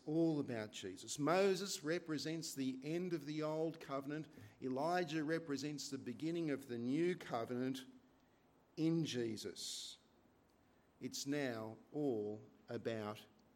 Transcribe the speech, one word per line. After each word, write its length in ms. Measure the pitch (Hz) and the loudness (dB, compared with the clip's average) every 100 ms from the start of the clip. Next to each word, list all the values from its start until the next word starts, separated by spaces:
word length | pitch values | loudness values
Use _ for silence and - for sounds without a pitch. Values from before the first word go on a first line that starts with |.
all 360 | - 156 165 147 | -2 4 4 4
about 320 | 139 117 107 | 0 -2 -4
Jesus. 460 | - 98 92 110 - | -6 -8 -8 -8 0
Moses 640 | 147 180 196 185 196 - | 4 6 6 4 0 -4
represents 680 | 147 175 170 156 160 165 156 | 0 0 0 -4 -2 -4 -4
the 240 | 139 131 131 | -2 -2 -2
end 300 | 147 170 185 | -2 -2 0
of 100 | 165 | -2
the 180 | 143 156 | -2 -2
old 380 | 151 156 160 160 | 0 2 0 -2
covenant. 460 | - 139 139 151 - - - - | -4 -4 -2 -4 -6 -12 -18 -6
Elijah 640 | 131 131 156 180 170 160 | -2 2 4 4 2 0
represents 640 | 151 160 165 135 147 147 - | 2 0 0 -2 -2 -4 -4
the 80 | 135 | -6
beginning 540 | 117 110 156 170 160 | -6 -4 -2 0 2
of 180 | 135 135 | 0 -2
the 80 | 120 | -2
new 380 | 120 143 175 | 2 4 4
covenant 680 | 180 - 120 117 123 127 131 - - - - - _ _ _ _ - | 2 0 -2 0 0 0 0 -6 -18 -20 -20 -20 _ _ _ _ 0
in 300 | 160 165 143 | 4 4 2
Jesus. 880 | 120 117 104 101 - - - - - - - - _ _ _ _ _ _ - | 2 0 -2 -6 -6 -6 -6 -8 -12 -20 -20 -20 _ _ _ _ _ _ -10
It's 260 | 127 - 139 | -6 -4 -2
now 500 | 147 135 113 110 110 - | 0 0 -2 -6 -10 -8
all 480 | 147 147 110 104 107 - - - | 0 2 2 0 -4 -10 -18 -8
about 480 | 120 117 113 104 107 - - - | -4 -2 -2 -2 -6 -10 -20 -20